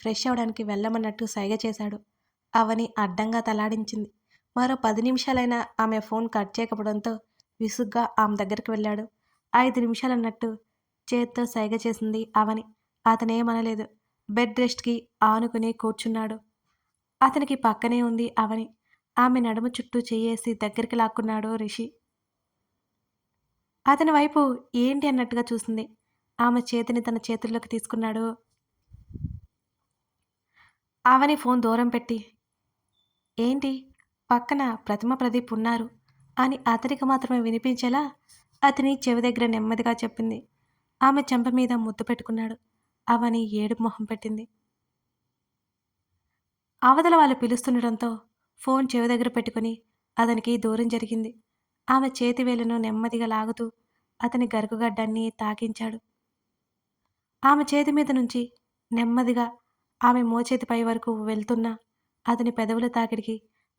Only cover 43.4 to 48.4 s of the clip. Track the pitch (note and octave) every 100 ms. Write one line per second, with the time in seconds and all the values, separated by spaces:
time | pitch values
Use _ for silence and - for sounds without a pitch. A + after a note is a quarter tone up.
43.4 | A3 G#3 G#3 A3+ A3+ - G#3+ G#3+ A3 G#3+
44.4 | A3+ _ _ _ _ _ _ _ _ _
45.4 | _ _ _ _ _ _ _ _ _ _
46.4 | _ _ _ - B3+ C#4 E4+ E4 C#4+ B3+
47.4 | A#3 A#3+ C4 B3 A#3 A3 A#3 A3 _ _